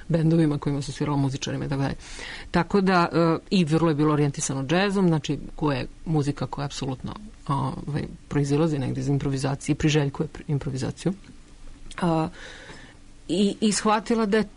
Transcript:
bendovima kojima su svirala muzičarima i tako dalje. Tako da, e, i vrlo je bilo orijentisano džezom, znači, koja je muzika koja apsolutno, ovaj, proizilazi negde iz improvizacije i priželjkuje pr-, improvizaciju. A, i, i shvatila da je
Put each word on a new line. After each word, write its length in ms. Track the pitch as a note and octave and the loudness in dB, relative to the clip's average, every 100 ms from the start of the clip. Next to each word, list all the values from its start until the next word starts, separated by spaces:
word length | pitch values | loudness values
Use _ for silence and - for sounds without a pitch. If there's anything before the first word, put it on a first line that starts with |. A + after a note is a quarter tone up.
| - | -2
bendovima 500 | E3 D#3+ E3 D#3 D3 | 2 4 4 4 2
kojima 240 | - C#3+ | -2 -2
su 100 | C#3 | -4
svirala 260 | - D3 C#3+ | -4 -2 0
muzičarima 480 | C3+ C3+ - C3+ C#3 | 0 -2 -4 -4 -2
i 40 | |
tako 120 | C#3 | -2
dalje. 140 | C3+ - - - - - - | -2 -4 -10 -14 -12 -12 -2
Tako 300 | F3+ E3+ G3+ | 0 2 4
da, 260 | F#3+ F3+ E3+ | 4 4 4
e, 60 | D#3 E3 E3 - | 4 2 2 2
i 120 | G3 D#3 | 2 4
vrlo 240 | D#3+ E3 | 4 4
je 60 | D3 | 4
bilo 180 | D3+ | 4
orijentisano 500 | D3 D3 - - C3+ | 4 2 0 -4 -4
džezom, 440 | C3+ F3 G3+ G3 F3+ | 0 2 2 4 4
znači, 320 | D#3 - C#3+ - - | 4 0 -4 -6 -4
koja 220 | D3+ C3 | -2 0
je 100 | B2 - - | -4 -8 -2
muzika 400 | D#3 C#3+ C#3 C3 | 0 0 -2 -6
koja 200 | - C#3+ | -6 -8
apsolutno, 500 | - C#3 B2+ G3+ G#3 G#3+ - - | -6 -6 -6 -8 -12 -14 -10 -4
ovaj, 560 | C#3 C3 - - D3+ - - - | -2 -2 -4 -6 -6 -6 -10 -4
proizilazi 520 | C#3+ C#3+ C#3+ E3 D3 | -2 2 2 2 0
negde 220 | B2 B2+ | -2 -2
iz 60 | C3 | 0
improvizacije 640 | C#3+ C#3 C3+ C3+ C3+ - | 0 0 -2 -2 -2 -2
i 40 | D3+ | 0
priželjkuje 520 | D#3+ D3+ C#3 - D#3 | 2 2 2 -2 -6
pr-, 120 | - - | -8 -4
improvizaciju. 640 | C#3 C3+ C3 - - - G3 - - - - - - - - | -2 -2 -4 -4 -4 -4 -4 -8 -20 -20 -18 -18 -16 -14 -2
A, 280 | F3 D#3+ D#3+ - - - - - - - - - - | 0 2 0 -6 -16 -16 -18 -18 -20 -20 -20 -16 -4
i, 280 | E3+ G3+ - | 2 2 2
i 100 | A3 | 0
shvatila 540 | F#3+ G#3+ G#3+ G#3+ A3+ A3 | 2 2 2 2 0 2
da 120 | A3 | 2
je 100 | G#3+ | 0